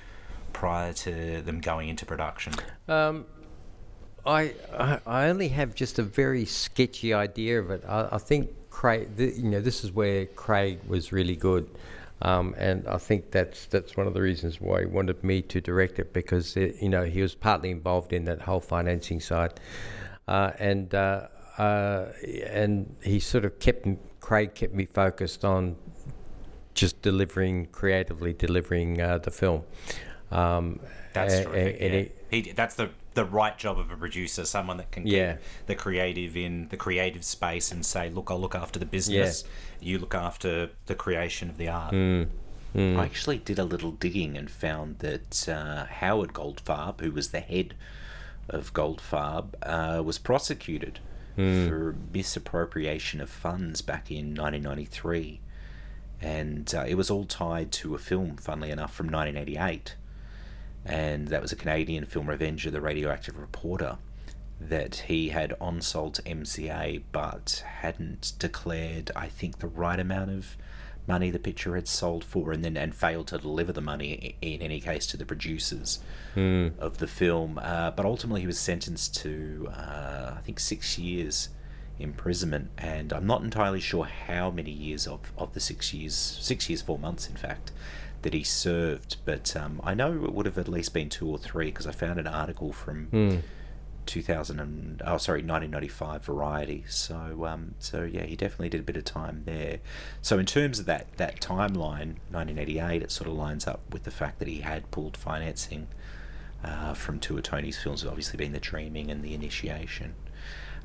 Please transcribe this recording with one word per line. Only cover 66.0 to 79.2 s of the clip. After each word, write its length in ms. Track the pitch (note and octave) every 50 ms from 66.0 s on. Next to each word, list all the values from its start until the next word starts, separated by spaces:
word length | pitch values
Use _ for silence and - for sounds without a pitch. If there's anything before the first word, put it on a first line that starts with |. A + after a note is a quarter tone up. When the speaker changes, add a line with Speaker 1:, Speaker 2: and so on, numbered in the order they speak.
| D#2 D#2 D2
Speaker 1:
to 120 | - -
M 180 | E2+ E2 D#2 D2+
C 240 | - - D2+ D#2 D#2
A 340 | D#2+ E2 D#2+ D2+ D#2 D2+ - -
but 520 | - D2+ D2+ D2+ - - - - - - -
hadn't 680 | - - - - E2 E2 - E2 E2 - - - - -
declared, 720 | - - E2+ - - - F2 E2 D#2+ E2 D#2+ E2 D#2+ D2+ - -
I 140 | - - F2
think, 300 | - - G2+ E2 - -
the 80 | -
right 320 | E2 D#2 E2+ F2 E2+ F2 F2+
amount 300 | F#2 F#2 F#2+ F#2+ F#2+ F#2+
of 280 | F#2+ F#2+ F#2 - - - - - - - - - - - -
money 240 | - F2+ F2+ F#2 F2+
the 80 | E2+ -
picture 340 | - - - - - F#2 F2
had 140 | F2+ E2
sold 360 | - - - F#2 F2 E2+ E2 -
for, 280 | - - F#2+ D2+ D#2+
and 120 | D#2+ D#2+ E2
then, 140 | E2 D#2+
and 160 | C#2+ D2+ D#2 -
failed 340 | - F2 E2+ E2 E2 D#2+ -
to 100 | F2 D#2
deliver 340 | D2+ D2+ D2+ D#2+ E2+ F2+ E2
the 80 | D#2
money 540 | D2 D2+ C#2+ C#2+ D2 D2 D#2 - - - - - E2
i-, 20 |
in 160 | E2 D2+ D2
any 180 | E2 D2+ D2+ D2
case 280 | - E2+ D#2+ D2+ -
to 100 | - -
the 80 | - -
producers 720 | - D#2 D2+ - E2+ D#2+ D#2 - - E2+ - - - - - - - - - - - -
Speaker 2:
Hmm. 320 | G2 F#2+ F#2 F#2 F#2 F2 E2 -
Speaker 1:
of 220 | - D2 E2 - -
the 80 | D#2+
film. 520 | - - - F#2 F2 E2 E2 D#2+ D#2+ D#2 -
Uh, 300 | - E2 E2+ E2+ E2 E2
but 160 | D2 - F#2+
ultimately 360 | G#2 A#2+ - - A#2 G#2+ F#2+
he 60 | F2+
was 120 | F2 E2+ -
sentenced 560 | - F#2+ F2 E2 - F2+ E2 - - - - -